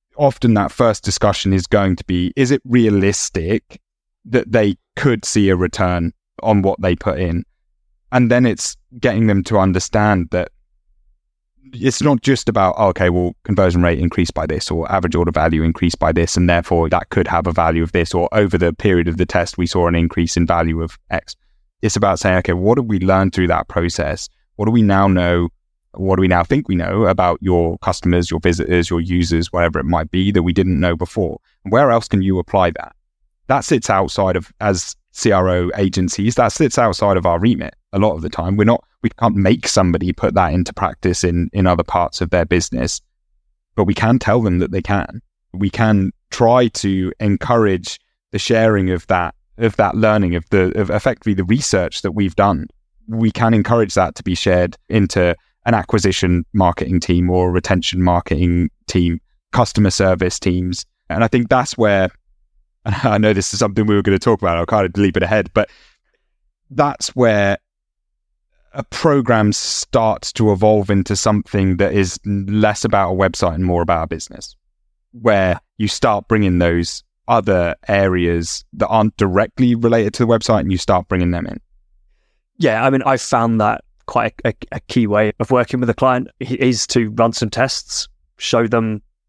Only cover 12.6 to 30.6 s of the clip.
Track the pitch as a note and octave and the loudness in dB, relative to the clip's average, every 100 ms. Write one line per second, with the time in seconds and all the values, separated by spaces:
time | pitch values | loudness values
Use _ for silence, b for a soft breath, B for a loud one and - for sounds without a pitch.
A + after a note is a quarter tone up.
12.6 | F#2+ - G#2 E2+ F2+ F2 F2+ - - G2 | 2 2 0 2 2 2 -2 -4 -4 2
13.6 | F#2+ F2 F2 E2+ E2+ - E2+ - D#2+ D#2 | 2 4 2 2 -2 0 -2 -2 -4 -6
14.6 | - E2 D#2+ G2 E2+ E2 E2+ D#2 D#2+ D#2+ | -6 -6 -2 -2 0 0 0 0 0 2
15.6 | D#2+ - F2+ - E2 E2 E2+ - F2+ E2+ | 0 0 -2 0 0 0 0 0 2 2
16.6 | - E2+ D#2+ F2 - - F2 E2+ F2 E2+ | 0 -2 0 -2 -2 -2 0 -2 -2 0
17.6 | E2 E2 E2 F#2 D#2+ F2+ E2+ G#2+ G2+ E2+ | 0 2 0 -2 -2 -2 0 0 0 2
18.6 | F2 D#2 G#2 F2 E2+ E2 F2 F2+ F2 - | 0 0 2 2 2 -2 -2 -2 -2 -4
19.6 | F2+ F#2 E2+ E2+ E2+ - E2+ - E2+ E2+ | -2 0 0 2 0 0 -2 0 0 2
20.6 | E2 D#2+ E2 - - F2 - - _ _ | 0 -2 -6 -10 -10 -8 -8 -18 _ _
21.6 | _ _ G#2+ G#2 G2+ F2+ G2+ F#2 F2 F2+ | _ _ -4 0 0 0 0 0 0 0
22.6 | G2 B2+ A#2 G2+ F#2 F#2+ G2 F#2+ F2+ D#2+ | 2 0 0 -2 2 2 2 0 0 0
23.6 | - - E2+ - D2 D#2 - _ _ - | -2 -4 -4 -2 -6 -6 -12 _ _ -6
24.6 | G#2+ A#2 G#2+ G2 G2 F#2 F2 F2 F2 - | 0 2 4 4 2 2 2 0 -2 -6
25.6 | _ _ _ - F#2+ F#2 F#2 F2+ E2+ C#3+ | _ _ _ -6 -2 2 2 2 2 0
26.6 | - F2+ F2 F#2+ G2+ G2 F2+ E2+ F#2 F2 | 0 -2 -2 0 0 2 0 0 0 0
27.6 | E2+ - - F#2 F2 F2 F2 E2 F2 F2 | 0 -2 -4 -2 0 0 0 -2 0 0
28.6 | - F2 E2 E2+ E2+ F2 E2+ E2 E2+ F2+ | 0 0 0 -2 -2 -2 0 -2 -2 -2
29.6 | E2+ D#2 C#2 E2+ D#2 F#2 F#2+ G2 E2+ F2 | -2 -2 -2 -2 -2 -2 0 0 0 0